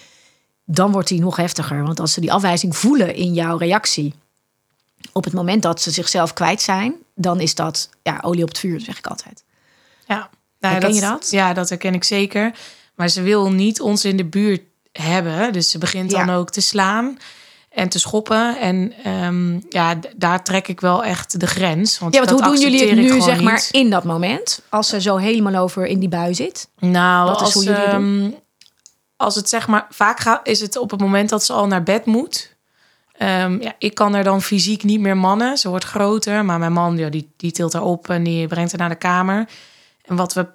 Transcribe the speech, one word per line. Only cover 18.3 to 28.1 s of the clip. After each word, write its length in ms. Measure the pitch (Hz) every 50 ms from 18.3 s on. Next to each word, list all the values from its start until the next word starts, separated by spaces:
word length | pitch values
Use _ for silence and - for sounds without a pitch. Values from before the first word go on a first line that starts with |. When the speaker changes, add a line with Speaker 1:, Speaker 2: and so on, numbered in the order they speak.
| 220 220 233 240 240 -
Speaker 2:
En, 340 | - 185 185 185 185 226 240 220 262
ehm, 560 | 202 190 185 180 175 175 180 175 175 170 175 - -
ja, 300 | - 185 170 165 170 160
d-, 80 | - - -
daar 280 | - - 170 180 185 -
trek 240 | - 190 190 185
ik 120 | - 180 -
wel 220 | - 180 180 185 220
echt 360 | 214 180 170 - - - 175
de 80 | 180
grens. 520 | 165 - 180 190 175 156 160 208 214 - -
Want 140 | 175 170 208
Speaker 1:
Ja, 60 | 269 254
want 60 | 220
Speaker 2:
dat 80 | 247 269 -
Speaker 1:
hoe 20 | 285
doen 120 | 285 277 277
jullie 160 | 277 254 269
het 100 | 262 214
Speaker 2:
accepteer 160 | 226 226 247
ik 80 | 254 262
Speaker 1:
nu, 80 | 262
Speaker 2:
gewoon 140 | - - -
Speaker 1:
zeg 80 | 175 175
maar, 80 | 226 220
Speaker 2:
niet. 300 | - - - - 269 262
Speaker 1:
in 60 | 226
dat 140 | 196 180 -
moment? 580 | 170 165 165 175 185 254 320 466 - - - - _
Als 180 | - 214 214 -
ze 120 | - 202
zo 160 | 180 208 196
helemaal 380 | 190 190 214 233 226 208 196 190
over 300 | 185 185 180 - 190 185
in 140 | - 196 190
die 100 | 190 180
bui 240 | 170 170 170 175 180
zit? 340 | 175 262 370 - - - - _ _
Speaker 2:
Nou, 480 | 185 180 180 180 180 180 180 180 180 180
Speaker 1:
Wat 60 | 196
is 60 | 208 202
Speaker 2:
als, 80 | 208 202
Speaker 1:
hoe 100 | 202 196
jullie 260 | 202 202 202 202 202
doen? 340 | 202 202 202 202